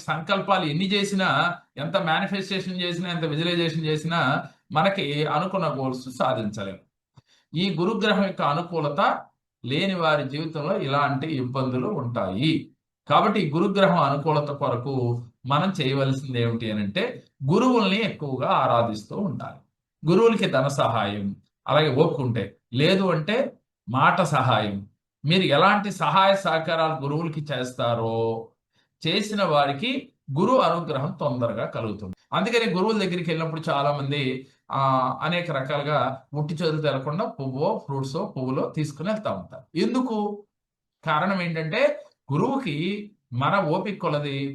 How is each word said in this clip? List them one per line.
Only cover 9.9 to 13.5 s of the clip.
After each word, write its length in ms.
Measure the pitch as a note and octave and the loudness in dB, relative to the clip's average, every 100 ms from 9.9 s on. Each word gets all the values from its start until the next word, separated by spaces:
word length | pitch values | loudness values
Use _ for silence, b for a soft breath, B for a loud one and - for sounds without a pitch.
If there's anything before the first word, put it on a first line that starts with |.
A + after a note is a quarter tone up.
| F#3 | 0
వారి 220 | D#3+ D3+ C3 | 2 2 0
జీవితంలో 400 | C#3+ D#3+ D#3 D3+ G#3+ D3 | -4 -6 -4 -2 -2 0
ఇలాంటి 400 | C#3+ C#3 C3+ D#3+ C#3 | 0 2 0 -2 -2
ఇబ్బందులు 460 | B2 C3 B2+ B2+ G#3 G#3 | -2 -2 -2 0 -2 -2
ఉంటాయి. 500 | A#2+ A#2 F#2+ F#2+ D#3 - - _ _ _ - | -4 -2 -2 0 2 0 -2 _ _ _ 0
కాబట్టి 280 | D#3 G3 G3+ | 4 4 2
ఈ 60 | D#3+ | 2